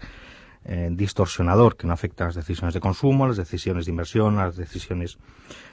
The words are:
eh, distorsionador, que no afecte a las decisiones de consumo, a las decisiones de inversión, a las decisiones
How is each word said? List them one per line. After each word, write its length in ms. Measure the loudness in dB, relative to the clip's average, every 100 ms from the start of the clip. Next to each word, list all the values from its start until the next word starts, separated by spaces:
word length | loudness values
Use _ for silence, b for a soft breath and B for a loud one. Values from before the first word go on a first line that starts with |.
| B B B B B B
eh, 260 | -8 -4 -4
distorsionador, 840 | -2 -2 0 -2 0 4 6 6 4
que 120 | -2
no 60 |
afecte 280 | -2 -4 -4
a 60 | -4
las 80 | -4
decisiones 400 | -6 -4 -2 -2
de 40 |
consumo, 460 | -2 2 2 4 2
a 40 |
las 80 | 0
decisiones 480 | -4 -4 -2 -2 -2
de 60 |
inversión, 460 | -4 -2 2 2 2
a 80 | 0
las 120 | -4
decisiones 600 | -10 -10 -6 -6 -6 -10 B B B B B